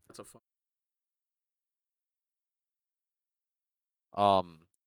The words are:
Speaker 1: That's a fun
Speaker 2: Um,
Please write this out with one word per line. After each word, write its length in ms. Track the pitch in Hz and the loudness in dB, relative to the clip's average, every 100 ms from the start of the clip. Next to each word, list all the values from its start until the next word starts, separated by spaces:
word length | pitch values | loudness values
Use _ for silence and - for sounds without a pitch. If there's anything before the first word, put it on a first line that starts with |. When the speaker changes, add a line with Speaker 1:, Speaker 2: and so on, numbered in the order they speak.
| - | -20
Speaker 1:
That's 140 | - | -20
a 40 | |
fun 160 | 101 - _ _ _ _ _ _ _ _ _ _ _ _ _ _ _ _ _ _ _ _ _ _ _ _ _ _ _ _ _ _ _ _ _ _ _ _ _ | -20 -20 _ _ _ _ _ _ _ _ _ _ _ _ _ _ _ _ _ _ _ _ _ _ _ _ _ _ _ _ _ _ _ _ _ _ _ _ _
Speaker 2:
Um, 440 | - 101 95 87 80 - _ | 2 4 4 2 -10 -20 _